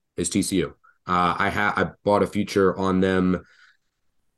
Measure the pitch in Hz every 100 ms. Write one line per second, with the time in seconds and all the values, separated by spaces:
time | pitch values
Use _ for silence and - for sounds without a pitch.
0 | _ - 87 101 90 92 71 - _ _
1 | - 90 87 82 98 101 104 98 87 -
2 | 101 101 92 104 101 101 95 90 95 92
3 | 95 92 92 87 - _ - _ _ _
4 | _ _ _